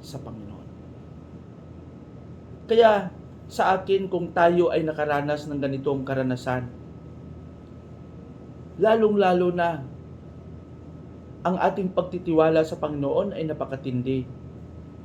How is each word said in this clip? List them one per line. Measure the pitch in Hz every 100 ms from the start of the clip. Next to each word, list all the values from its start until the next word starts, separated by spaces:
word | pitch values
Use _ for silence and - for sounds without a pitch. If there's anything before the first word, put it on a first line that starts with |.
sa | - 131
Panginoon. | 113 110 104 - - - - - - - - - - - - - - - - - - - - - -
Kaya | 226 226 202 185 - - - -
sa | - 180
akin, | 190 190 196 190
kung | 180 165
tayo | 175 170 175 170
ay | 160 160
nakaranas | 151 147 143 147 147 147
ng | 143
ganitong | 139 135 139 135 131
karanasan, | 131 131 123 131 127 123 - - - - - - - - - - - - - - - - - - - - -
lalong-lalo | 208 226 214 208 190 180 180
na | 180 170 156 135 - - - - - - - - - - - - - - -
ang | 175 185
ating | 185 190 185
pagtitiwala | - 170 175 - 160 160 160
sa | 160 170
Panginoon | 151 147 139 151 202
ay | 170 160
napakatindi. | 143 127 131 135 127 123 131 127 - - - - - - -